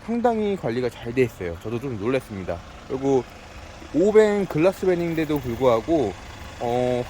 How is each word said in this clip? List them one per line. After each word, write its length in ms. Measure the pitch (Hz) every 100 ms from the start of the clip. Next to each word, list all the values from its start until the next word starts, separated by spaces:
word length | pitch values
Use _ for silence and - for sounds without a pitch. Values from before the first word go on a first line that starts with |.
| -
상당히 500 | 233 240 220 208 190
관리가 340 | 117 120 123
잘 240 | - 123
돼 100 | 127
있어요. 340 | 120 - 87 82
저도 180 | 110 117
좀 180 | 139 110
놀랐습니다. 580 | 107 135 - 98 90 85 - - -
그리고 360 | 131 139 131 - - - - - - -
오벤 540 | 143 202 214 214 202 190
글라스 380 | 156 180 - 185
밴인데도 520 | 175 170 160 151 147
불구하고, 720 | 123 113 127 113 110 165 104 90 - - - -
어, 440 | 120 123 123 123 120